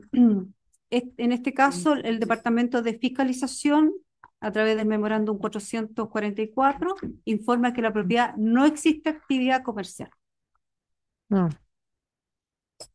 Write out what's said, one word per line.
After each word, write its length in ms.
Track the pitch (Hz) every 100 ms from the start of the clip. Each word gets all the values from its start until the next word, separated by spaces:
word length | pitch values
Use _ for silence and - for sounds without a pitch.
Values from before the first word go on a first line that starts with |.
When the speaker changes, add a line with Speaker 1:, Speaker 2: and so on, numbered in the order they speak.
| -
Speaker 1:
<clears throat> 800 | 247 240 196 185 _ _ _ _
es-, 240 | 247 247 -
en 140 | 240
este 220 | 247 262
caso, 400 | 269 277 262 311
el 260 | 285 226 226
Departamento 600 | 226 226 233 233 240 247
de 160 | 233 226
Fiscalización, 960 | 247 254 262 254 262 - 294 294 311 392 _ _ - _
a 120 | 214
través 240 | 214 220 220
del 120 | 214
memorándum 500 | 214 214 220 214 202
cuatrocientos 720 | 214 214 - 226 220 240 220
cuarenta 320 | 214 208 202
y 100 | 220
cuatro, 440 | 254 269 277 349 381 - - -
informa 460 | 214 220 240 240
que 100 | 240
la 100 | 226
propiedad 420 | 214 180 233 233 214
no 300 | 220 240 294
existe 440 | 302 320 302 311
actividad 540 | 311 - 262 254 262
comercial. 460 | 254 208 185 - - _ _ _ _ _ _ _ _ _ _ _ -
Speaker 2:
No. 200 | 196 170 143 _ _ _ _ _ _ _ _ _ _ _ _ -